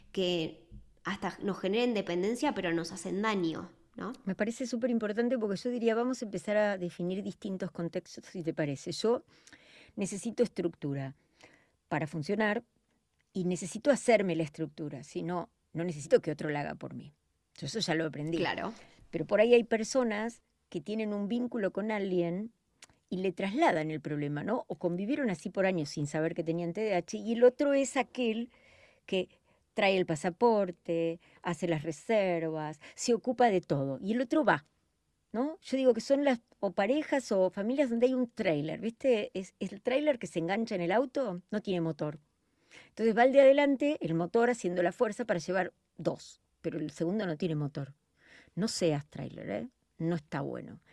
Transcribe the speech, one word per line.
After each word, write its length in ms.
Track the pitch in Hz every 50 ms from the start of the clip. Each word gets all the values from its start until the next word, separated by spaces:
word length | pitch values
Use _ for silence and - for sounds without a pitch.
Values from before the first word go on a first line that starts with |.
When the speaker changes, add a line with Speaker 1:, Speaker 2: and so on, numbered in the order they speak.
| - - -
Speaker 1:
que 520 | 190 185 180 180 170 160 - - - - - - - - - _ _ -
hasta 320 | - 190 - - 180 - - -
nos 160 | 202 180 -
generen 340 | - 185 196 233 247 247 233
dependencia, 640 | 202 190 - 175 175 185 208 240 240 302 294 202
pero 180 | 196 185 175 165
nos 200 | 170 165 170 190
hacen 280 | 196 - 190 180 196
daño, 520 | 214 220 214 196 175 165 156 - - - - _ _ _ -
¿no? 160 | - 180 196 262 - -
Speaker 2:
Me 120 | 190 185
parece 300 | - 214 220 233 - 262
súper 240 | 233 - 226 240 247
importante 460 | 240 226 214 208 208 214 233 240 254
porque 200 | 240 226 202 196
yo 140 | - - 247
diría, 260 | 247 247 233 226 220
vamos 260 | 226 240 254 262 - 247
a 20 |
empezar 320 | 208 208 180 - - 208
a 220 | 214 214 208 202 190
definir 440 | 180 170 - - 175 175 185 196 196
distintos 500 | 202 180 - - 202 190 185 196 175 -
contextos, 520 | - 170 165 - 185 - - - - -
si 160 | - - - 160
te 100 | 160 156
parece. 380 | - 160 143 139 - - 175 165
Yo 320 | - - 220 240 254 - _ _ _ _ - - - - - - - - - -
necesito 480 | - 202 180 214 190 - 233 208 - 240
estructura 720 | - - - 170 175 170 - - 143 139 139 135 135 139 _ _ _ _ _ - - - - _ _ _ _ _ -
para 180 | 170 147 156
funcionar 560 | 151 - 160 143 - 202 208 220 208 208 240 - _ _ _ _ _ _ _ _ _ _ _ _ _ -
y 120 | 190 175
necesito 460 | 180 180 170 202 170 - 214 - 294
hacerme 460 | 262 - - - 226 202 202 185 165
la 80 | 160 160
estructura, 580 | 147 - - 160 147 - - 160 147 151 127 147
si 220 | - - 180 170
no, 260 | 165 180 175 165 - _ _ _ _ -
no 100 | 156 170
necesito 400 | 180 156 151 135 - - 226 -
que 80 | 165
otro 180 | 151 - - 156
la 120 | 147 147
haga 160 | 143 151 151
por 180 | - - 135 131
mí. 180 | 120 - 143 _ _ _ _ _ _ _ _ _
Yo 100 | - 156
eso 140 | 139 - 220
ya 140 | - - 156
lo 100 | 160 160
aprendí. 320 | 156 139 143 147 160 165 160
Speaker 1:
Claro. 340 | 175 135 87 - - 202 226 - - - - _ - -
Speaker 2:
Pero 160 | - 165 156
por 140 | - 208 202
ahí 120 | 214 240 240
hay 120 | 233 233
personas 800 | - 226 214 220 - - 269 247 226 208 208 220 233 233 - _ _ _ _ _ _
que 100 | - 175
tienen 320 | 151 - 208 220 220 214 208
un 160 | 202 202 190
vínculo 440 | 233 240 247 240 - 233 196 185 -
con 180 | - 202 220
alguien 640 | 214 208 196 196 185 175 170 170 175 185 214 233 _ _ _ _ _ _ - - _ _ _ -
y 120 | 190 180 185
le 100 | 190 180
trasladan 580 | - 196 196 202 285 339 285 190 156 156 156
el 120 | 156 147 -
problema, 420 | 151 151 147 147 147 147 143 -
¿no? 220 | 196 214 - - -
O 80 | 180
convivieron 540 | - - 175 175 175 202 208 285 - 277 220
así 180 | 180 - - 196
por 160 | - 202 185
años 240 | 190 190 170 147 143
sin 180 | - 156 147
saber 280 | 143 - 156 156 165 165
que 100 | - 160
tenían 300 | 160 160 170 170 170 170
T 80 | 214 220
D 120 | 214 190
A 40 | 175
H, 180 | 170 - -
y 160 | 214 202 220 233
el 100 | 226 247
otro 300 | 247 247 - 294 285 277
es 240 | 277 277 254 -
aquel 540 | 277 240 - - - 247 226 220 226 233 - _ - _ _ - - - _ _ _ _
que 240 | - 196 185 180 - _ _ _ _ _ _ _ _ -
trae 240 | - 208 196 190
el 80 | 185 180
pasaporte, 1160 | - 165 147 - 185 170 - 240 240 226 208 196 180 175 _ - - 170 165 165 165 165 170 _ _ _ -
hace 280 | - 180 170 - 185 170
las 160 | 165 151 143
reservas, 960 | 165 151 - - - 226 214 196 185 175 165 165 160 160 156 151 151 156 - - - -
se 200 | - - - 233
ocupa 340 | - - 247 247 240 247 -
de 140 | 196 180 -
todo, 360 | - 156 143 135 139 135 127 196
y 100 | 190 233
el 80 | 247
otro 240 | 269 - 311 320 269
va, 220 | 196 165 135 - _ _ _ _ _ _ _ _ _ _ _ _ _ -
¿no? 260 | 214 269 302 320 - -
Yo 160 | - 269 269
digo 160 | 262 254 226
que 80 | 226 -
son 200 | - 277 277 294
las, 180 | 285 247 233 _ _ _ -
o 120 | - 196 175
parejas 600 | - 196 208 269 311 294 - 302 277 240 - 220
o 160 | 190 185 185
familias 400 | - 202 196 220 262 285 294 240
donde 200 | 233 233 240 262
hay 40 | 262
un 160 | 254 247 240
tráiler, 500 | _ - 208 185 156 147 147 156 156 -
¿viste? 520 | - 226 226 _ - 269 240 208 202 - -
Es, 220 | 185 190 - _ -
es 140 | 208 185 -
el 80 | -
tráiler 380 | - 247 247 277 294 302 277 240
que 80 | -
se 140 | 175 - 170
engancha 340 | 160 170 196 220 226 220 220
en 80 | 180 170
el 100 | 170 190
auto, 480 | 226 277 262 - - 262 214 175 180 - -
no 120 | 214 214 -
tiene 180 | 202 185 175
motor. 380 | 165 160 151 - 151 151 156 - _ _ _ _ _ _ _ _ _ _ - - - -
Entonces 260 | _ - 220 226 202
va 80 | 220 240
el 80 | 269 262
de 80 | 277
adelante, 560 | 277 262 277 285 285 285 277 233 285 285 311 - -
el 100 | 156 165
motor 380 | 165 175 170 - 233 233 240
haciendo 320 | 247 - - 180 175 170 175
la 100 | 170 170
fuerza 320 | - 247 220 208 - 233
para 160 | 220 196 170
llevar 320 | 151 - 180 190 180 - - _ _ _ _
dos, 460 | - 165 165 143 - - - - _ _ _ _ _
pero 180 | - 165 - 143
el 120 | 147 151
segundo 360 | - - 165 170 196 220 208
no 120 | 180 156 147
tiene 160 | 190 170 160
motor. 400 | 151 147 135 - 143 139 - - _ _ _ _ _ _ - - - - - -
No 140 | 165 196 233
seas 380 | - - 185 165 151 143 143
tráiler, 420 | _ - 143 139 - - - - -
¿eh? 200 | 98 - - 254 _ _ _ _ _
No 180 | - 160 165 175
está 280 | 165 - - - 143 143
bueno. 360 | 143 - - - - - - _ _